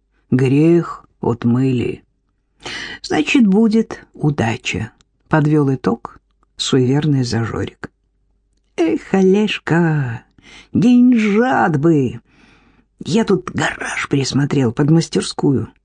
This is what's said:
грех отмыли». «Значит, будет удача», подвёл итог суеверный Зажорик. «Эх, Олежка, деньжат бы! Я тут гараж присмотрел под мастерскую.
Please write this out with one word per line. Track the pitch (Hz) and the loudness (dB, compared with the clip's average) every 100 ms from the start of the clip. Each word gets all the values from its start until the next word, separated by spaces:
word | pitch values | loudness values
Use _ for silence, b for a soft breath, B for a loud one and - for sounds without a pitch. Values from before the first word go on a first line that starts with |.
| _ _ _ | _ _ _
грех | 127 131 139 160 170 160 - - _ | 0 2 2 4 2 0 -10 -20 _
отмыли». | - 117 120 123 135 123 - - _ _ _ _ _ _ B B B B | -6 -2 0 0 0 -2 -4 -8 _ _ _ _ _ _ B B B B
«Значит, | - 294 302 294 214 | -6 -4 0 2 4
будет | 190 226 226 220 - - | 4 2 2 -2 -8 -18
удача», | - 151 143 110 110 - - 113 - _ _ _ | -4 -4 -2 -4 -4 -6 -6 -8 -12 _ _ _
подвёл | 156 151 151 139 | 0 2 2 0
итог | 131 - 226 - - _ _ _ - | 0 -2 -4 -8 -20 _ _ _ -12
суеверный | - 139 123 143 156 139 | -2 0 2 0 0 0
Зажорик. | 120 113 110 92 95 - - _ _ _ _ _ _ _ _ - | 0 -2 -4 -6 -8 -10 -18 _ _ _ _ _ _ _ _ -2
«Эх, | 330 320 - | -2 -2 -2
Олежка, | 190 190 196 214 - - 165 170 151 127 113 - _ B B B | 2 4 4 0 -4 -2 0 2 0 -4 -8 -14 _ B B B
деньжат | - 220 247 247 240 214 202 254 - 208 151 | 0 4 6 6 4 2 0 0 0 0 2
бы! | 165 156 123 117 b b b b b b b _ | 2 2 0 -4 b b b b b b b _
Я | - 202 | -4 -2
тут | 220 196 - | 2 0 -2
гараж | - 156 - - - - | -4 -4 -6 -10 -10 -4
присмотрел | 143 131 135 143 143 123 | -4 -2 -2 -2 0 -2
под | 110 143 | -2 2
мастерскую. | 165 151 285 - - 165 127 113 _ | 2 2 -4 -6 -4 -2 -2 -4 _